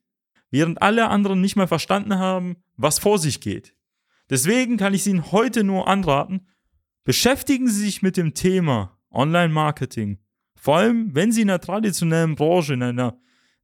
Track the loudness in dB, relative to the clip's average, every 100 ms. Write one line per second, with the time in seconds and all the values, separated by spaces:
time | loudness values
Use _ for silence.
0 | _ _ _ _ -4 0 0 0 2 2
1 | 2 2 2 2 2 2 0 0 0 -2
2 | 0 -2 -2 -2 -6 -10 _ -2 -2 2
3 | 2 2 0 -4 -6 -8 -12 _ _ _
4 | _ _ -6 -2 2 0 0 0 0 0
5 | 0 -2 0 0 0 0 0 0 0 0
6 | 2 0 -2 -6 _ _ _ _ _ _
7 | -2 0 2 0 0 0 0 0 -2 -2
8 | -2 0 -2 0 0 2 2 0 -2 _
9 | _ -2 0 2 2 0 -2 -2 -8 -6
10 | -6 -6 _ _ _ _ 0 4 4 2
11 | -2 0 2 2 2 0 -2 -2 -2 0
12 | 0 2 0 0 2 2 0 -2 -2 -2
13 | -4 -4 _ _ _ _